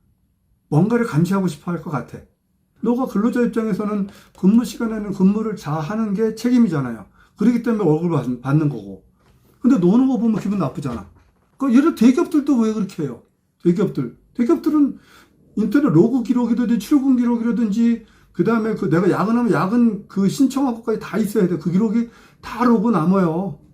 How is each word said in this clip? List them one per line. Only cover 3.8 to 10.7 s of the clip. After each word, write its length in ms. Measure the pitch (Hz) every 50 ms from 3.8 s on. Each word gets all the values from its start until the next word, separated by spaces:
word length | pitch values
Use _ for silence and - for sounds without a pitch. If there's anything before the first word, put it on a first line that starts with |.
| 208 208 208 208 196 202 - - - _ _ -
근무 280 | - 185 220 240 247
시간에는 480 | - - - 233 220 226 220 208 202 -
근무를 420 | - 185 196 208 220 226 220 202
잘 240 | - - 147 151 160
하는 340 | 151 156 214 226 226 214 196
게 220 | 196 226 220 220
책임이잖아요. 680 | - - 247 247 247 233 185 160 143 131 120 113 104 95 - _ _ _ _ _ -
그렇기 260 | 202 240 247 233 -
때문에 200 | 240 226 208 208
월급을 340 | 156 151 156 175 175 165 139
받-, 240 | 117 127 123 120
받는 280 | - 135 143 156 156 143
거고. 360 | 120 110 98 98 95 90 _ _ _ _ _ _ _ _ _ _ _ _
근데 160 | - 240 277 202
노는 300 | 170 175 208 247 269 262
거 100 | 262 196
보면 240 | 233 226 214 180
기분 180 | - 196 202 196
나쁘잖아. 500 | 160 135